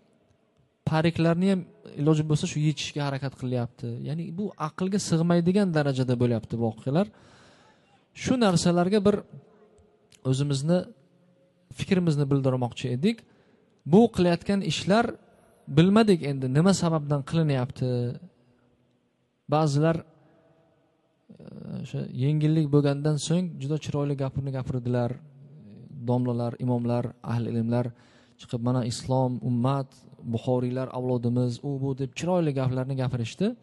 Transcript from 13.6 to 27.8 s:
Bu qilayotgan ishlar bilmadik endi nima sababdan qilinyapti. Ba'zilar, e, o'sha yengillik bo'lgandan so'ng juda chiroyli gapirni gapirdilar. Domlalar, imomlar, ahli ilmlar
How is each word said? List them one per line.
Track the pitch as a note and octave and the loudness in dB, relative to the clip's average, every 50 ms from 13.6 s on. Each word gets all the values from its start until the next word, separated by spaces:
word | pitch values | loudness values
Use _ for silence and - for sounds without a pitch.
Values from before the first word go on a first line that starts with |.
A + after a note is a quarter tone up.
| _ _ _ _ - | _ _ _ _ 0
Bu | C#3 D#3+ G#3+ A#3+ A3+ | 4 6 6 6 6
qilayotgan | - - F3+ F3 E3+ E3+ - - G3+ G3 | 4 2 2 2 2 0 0 -2 -2 -2
ishlar | F3+ D#3+ - - - E3+ G3 A3+ A#3+ A#3 - - _ _ _ _ _ _ _ _ _ - | -2 -2 -4 -2 0 2 2 2 2 0 -4 -12 _ _ _ _ _ _ _ _ _ 0
bilmadik | C#3 D#3 E3+ F#3+ G3+ A3 A3+ G#3 F#3 D#3+ | 4 4 6 6 6 6 6 4 4 2
endi | C3+ C#3+ C#3 C3+ C3 B2+ | 0 -2 -4 -2 -2 0
nima | C3 D3 E3+ G3 F3+ | 2 4 4 4 4
sababdan | - F3+ E3 E3 D#3 D3 C#3+ D3 C#3+ | 2 2 0 -2 -2 -2 -2 -2 -2
qilinyapti. | C3 - E3 E3 D#3+ D3 C#3 B2+ B2+ C3+ - - C3 B2+ B2 B2 A#2+ A#2+ A#2 - F3+ - _ _ _ _ _ _ _ _ _ _ _ _ _ _ _ _ _ _ _ _ _ _ _ - | -2 -2 0 0 2 2 2 0 -2 -4 -4 -4 -4 -2 -2 -2 -2 -4 -6 -10 -14 -20 _ _ _ _ _ _ _ _ _ _ _ _ _ _ _ _ _ _ _ _ _ _ _ -2
Ba'zilar, | C#3+ D3+ D#3+ D3+ C#3 D3 D#3 E3 E3 | 0 2 2 2 2 2 2 2 0
e, | - - _ _ _ _ _ _ _ _ _ _ _ _ _ _ _ _ _ _ _ _ _ _ _ _ - - - - - - - - - - | -2 -6 _ _ _ _ _ _ _ _ _ _ _ _ _ _ _ _ _ _ _ _ _ _ _ _ -20 -20 -20 -20 -18 -16 -16 -14 -12 -10
o'sha | - - - - C#3 C#3 - | -10 -8 -8 -8 -8 -8 -6
yengillik | - B2+ B2+ C#3+ D3+ D3+ D3+ D3+ D#3 D#3+ D#3 C#3+ | -4 -2 0 0 2 2 2 2 2 2 2 4
bo'lgandan | C#3+ D3 C#3 C#3+ C#3 C#3+ C#3+ D#3 D3+ | 4 4 4 4 2 0 0 0 0
so'ng | C#3 - - D#3+ F3+ F#3 E3+ D3 C#3 | 0 0 0 0 0 0 -2 -6 -8
juda | C3 C#3 D#3 C#3+ | -6 -4 -4 -4
chiroyli | - - - C#3+ C#3+ C#3+ C#3+ | -4 -4 -4 -2 -2 -2 -2
gapirni | C3+ C3+ C3 - C#3 C3+ C#3 | -2 -4 -4 -4 -4 -6 -4
gapirdilar. | C3 C3 B2+ - C3 B2+ A#2+ B2 B2 A#2+ A#2+ A#2+ A#2+ - - - - - - - - - - - - - - - - C3+ | -6 -6 -6 -4 -4 -4 -2 -2 0 0 0 -2 -4 -8 -16 -20 -20 -20 -20 -20 -20 -20 -20 -20 -20 -20 -20 -18 -14 -8
Domlalar, | A#2+ A#2+ B2 B2 B2 B2 A#2+ A#2 A#2+ A#2 - | -2 0 0 0 0 0 -2 -2 -4 -4 -6
imomlar, | - C3 B2 B2 A#2+ A#2 A#2 A#2+ A#2+ A#2+ A#2 - _ | -4 -2 0 0 0 0 0 0 -2 -2 -4 -8 _
ahli | - - A#2 A#2 A2+ A2 | -6 -4 -4 -2 -2 -2
ilmlar | A#2 A#2 A2+ A#2 A#2 A#2+ | -2 -2 0 0 0 0